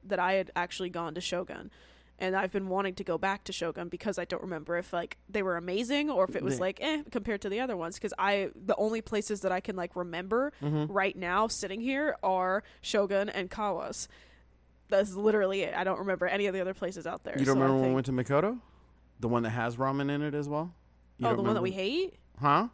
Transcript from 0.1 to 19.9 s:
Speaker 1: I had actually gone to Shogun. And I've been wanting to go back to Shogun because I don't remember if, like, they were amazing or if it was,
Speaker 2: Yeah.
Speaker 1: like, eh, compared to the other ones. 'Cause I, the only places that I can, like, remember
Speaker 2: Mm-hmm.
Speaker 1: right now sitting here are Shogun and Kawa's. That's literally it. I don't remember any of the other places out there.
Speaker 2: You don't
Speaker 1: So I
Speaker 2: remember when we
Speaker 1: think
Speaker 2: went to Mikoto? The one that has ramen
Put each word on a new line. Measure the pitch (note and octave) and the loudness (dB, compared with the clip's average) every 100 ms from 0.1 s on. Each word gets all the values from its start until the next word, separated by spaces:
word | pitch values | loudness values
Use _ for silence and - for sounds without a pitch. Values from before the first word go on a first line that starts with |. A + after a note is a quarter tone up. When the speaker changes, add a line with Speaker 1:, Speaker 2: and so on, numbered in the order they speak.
| F#3+ | 0
Speaker 1:
I | F3+ | 2
had | F#3+ F#3 - | 2 0 -2
actually | F3 - F#3 | -4 -4 -6
gone | F3 E3+ D#3+ | -4 -6 -4
to | |
Shogun. | - F3+ - - - - - - - - | -4 -4 -4 -10 -14 -20 -20 -20 -20 -4
And | F#3 F#3+ | 0 0
I've | F#3+ | 0
been | G3+ F#3+ | -2 0
wanting | F#3 G3 F#3 | 0 0 -2
to | |
go | F#3+ E3 | -2 0
back | G3 G3 - | 0 -2 -6
to | |
Shogun | - E3+ D#3 F3 | -4 -4 -4 -8
because | - A3 F#3+ | -4 -4 -4
I | F3 | -4
don't | F3+ | -6
remember | F#3+ D#3+ D#3 E3+ | -6 -8 -2 -4
if, | F3 | -2
like, | F3 D#3+ - - | -4 -4 -10 -4
they | G#3+ | -2
were | F#3+ E3+ | 0 0
amazing | F3 G3 A#3+ C#4+ D4 | 0 0 2 2 2
or | B3 F#3 | 2 2
if | - | 2
it | |
was, | - C3 | 0 0
Speaker 2:
Yeah. | |
Speaker 1:
like, | F#3 F#3+ | 0 0
eh, | D#4 D#4 D4 | -2 -2 -2
compared | A#3+ G3+ G3+ | -4 -2 -2
to | G3+ | -2
the | G#3 | -2
other | B3+ F#3+ | -2 -2
ones. | E3+ G3 | -4 -6
'Cause | G#3 - | -6 0
I, | F#3+ G3+ F#3+ - | 2 2 0 -4
the | F#3+ - | 0 2
only | G#3+ A3+ | 2 0
places | - G#3 - G3+ | -2 -2 -2 -2
that | F#3+ | 0
I | F3+ | 0
can, | G#3 F#3 | -2 -4
like, | F3 F3+ | -4 -4
remember | F3 E3 F#3+ A3+ C#4+ - | -6 -6 -2 0 0 -2
Speaker 2:
Mm-hmm. | D3 D3+ D3+ | 0 0 2
Speaker 1:
right | G3 G3 - | 2 2 0
now | F3 F#3 A3 | 0 2 2
sitting | - F#3+ G3 | 0 -2 -4
here | A#3+ C4+ D4+ - | -2 0 0 0
are | F#3+ F#3 F#3 G3 - - | 2 2 2 0 -2 -10
Shogun | - G#3+ G3 G3 G#3 | 0 2 4 2 0
and | - G#3 | -2 -4
Kawa's. | - G#3 F3+ - - - - - - _ _ _ _ - | -2 -2 -2 -4 -6 -6 -10 -20 -20 _ _ _ _ 2
That's | G3 G#3 F#3 | 2 2 2
literally | G#3+ G#3+ F#3+ F#3+ | 4 4 4 2
it. | E3+ | -2
I | - | 0
don't | F#3 F#3+ | 0 0
remember | G3 F#3 F3+ | 0 0 0
any | G3 G3+ | 2 0
of | |
the | F#3+ | 0
other | F#3 F#3+ | -2 -4
places | F3+ F#3 D#3+ | -6 -6 -8
out | - | -8
there. | - - | -4 2
Speaker 2:
You | C3+ | 4
don't | C3+ | 6
Speaker 1:
So | |
I | |
Speaker 2:
remember | C3+ C3+ | 6 6
when | C3 C3 | 4 2
we | |
Speaker 1:
think | C3 B2+ | 2 0
Speaker 2:
went | B2 | 2
to | |
Mikoto? | C#3 G3 B3 - - - _ _ - | 4 4 -2 -10 -20 -20 _ _ -6
The | A#2 | 0
one | A#2+ | 2
that | A#2 | 0
has | A#2 A#2 A#2 | 0 -2 0
ramen | C3+ | 0